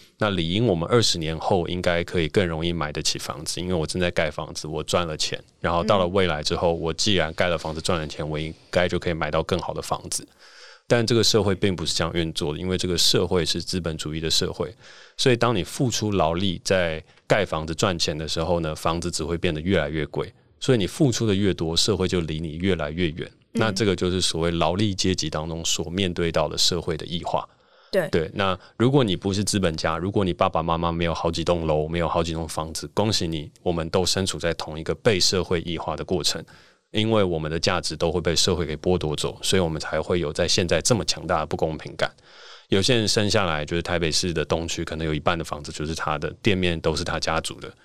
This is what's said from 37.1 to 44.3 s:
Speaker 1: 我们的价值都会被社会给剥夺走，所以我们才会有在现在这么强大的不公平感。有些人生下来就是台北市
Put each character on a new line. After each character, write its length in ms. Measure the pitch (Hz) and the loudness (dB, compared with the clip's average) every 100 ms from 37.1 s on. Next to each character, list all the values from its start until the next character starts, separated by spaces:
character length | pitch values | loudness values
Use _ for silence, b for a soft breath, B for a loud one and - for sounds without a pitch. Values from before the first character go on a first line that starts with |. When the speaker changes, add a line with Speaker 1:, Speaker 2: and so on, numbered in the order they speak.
| 110 | 4
Speaker 1:
我 160 | 95 80 | 2 0
们 100 | 78 | -2
的 100 | 82 | 0
价 220 | 101 90 | 0 0
值 160 | - 78 | -2 -2
都 140 | 85 | 0
会 100 | 85 | 0
被 140 | 85 80 | 0 2
社 200 | - 85 | 2 2
会 80 | |
给 140 | 78 76 | -2 -2
剥 180 | 92 90 | 0 0
夺 200 | 78 73 | 0 -2
走， 200 | 73 - | -4 -4
所 160 | - 95 | 0 2
以 20 | |
我 80 | 82 | 2
们 140 | 78 | -2
才 180 | - 78 | -4 -4
会 200 | 78 90 | 0 0
有 120 | 76 | 0
在 160 | 78 85 | 0 2
现 200 | - 87 | 2 2
在 120 | 80 | 2
这 140 | - | 4
么 100 | 110 80 | 2 2
强 200 | - 80 | -4 0
大 140 | 85 | -2
的 60 | 78 | 0
不 100 | 87 | -2
公 180 | 80 76 | -2 -2
平 200 | - - | -10 -4
感。 160 | - - B B B B B | -4 -4 B B B B B
有 120 | 98 | 2
些 160 | 95 120 | 4 4
人 120 | 104 | 4
生 200 | - 104 | 2 2
下 200 | 104 92 | 2 2
来 180 | 76 73 | -2 -2
就 100 | 85 | -2
是 60 | |
台 160 | 85 87 | 0 0
北 140 | 82 | 0
市 200 | - 92 | 0 0